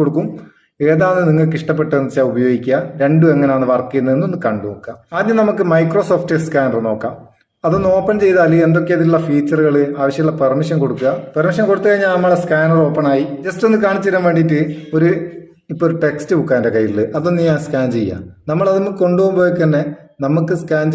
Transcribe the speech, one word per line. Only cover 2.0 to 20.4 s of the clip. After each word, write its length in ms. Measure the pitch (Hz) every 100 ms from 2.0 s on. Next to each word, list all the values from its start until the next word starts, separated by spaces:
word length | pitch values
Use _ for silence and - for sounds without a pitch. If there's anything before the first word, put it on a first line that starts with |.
| 131
വെച്ചാൽ 180 | 160 143
ഉപയോഗിക്കുക. 500 | 120 127 120 123 139 - -
രണ്ടും 300 | 139 160 165 143
എങ്ങനെയാണ് 300 | 139 135 127
വർക്ക് 180 | 123 -
ചെയ്യുന്നതെന്ന് 380 | 135 127 131 196
ഒന്ന് 120 | 175 117
കണ്ടു 180 | 107 104
നോക്കാം. 240 | 101 - - - 170
ആദ്യം 200 | 208 226
നമുക്ക് 220 | 208 196 180 160
Microsoft 640 | 160 196 196 175 175 160 160
സ്കാനർ 320 | 143 131 113 110
നോക്കാം. 260 | 107 110 95 - _ _ _ 165
അതൊന്ന് 220 | 190 190 185
ഓപ്പൺ 200 | 190 208
ചെയ്താൽ 300 | 196 180 160 165 165
എന്തൊക്കെ 260 | 165 160 175
ഇതിലുള്ള 220 | 165 160 160
ഫീച്ചറുകൾ, 500 | 143 147 156 151 143 143 143
ആവശ്യമുള്ള 300 | 139 135 156 156
പെർമിഷൻ 380 | 135 139 160 160
കൊടുക്കുക. 260 | 131 113 131 - -
പെർമിഷൻ 300 | 151 170 175 208
കൊടുത്തു 180 | 196 208
കഴിഞ്ഞാൽ 220 | 202 190
നമ്മളെ 240 | 180 180 175
സ്കാനർ 340 | - 156 160 165 147
ഓപ്പൺ 200 | 151 143
ആയി. 140 | 139 151 - 180
ജസ്റ്റ് 200 | 185 220
ഒന്ന് 100 | 214
കാണിച്ചു 240 | 202 196 196
തരാൻ 140 | 185 175
വേണ്ടിയിട്ട് 320 | 165 160 151 151 - - 156
ഒരു, 120 | 170 - - - - _ -
ഇപ്പോൾ 140 | - 165
ഒരു 80 | 160
ടെക്സ്റ്റ് 320 | 151 147 - 175
ബുക്ക് 160 | 120 123
എൻ്റെ 120 | 117 110
കയ്യിൽ, 220 | 110 104 113 151
അതൊന്ന് 240 | 165 175 165
ഞാൻ 100 | 147 -
സ്കാൻ 200 | 135 127 117
ചെയ്യാം. 260 | 98 90 - - -
നമ്മളതൊന്ന് 420 | 160 196 190 202 190
കൊണ്ടുപോകുമ്പോഴേക്ക് 600 | 180 180 190 180 175 175 156
തന്നെ 160 | 147 147 - - - 139
നമുക്ക് 300 | 165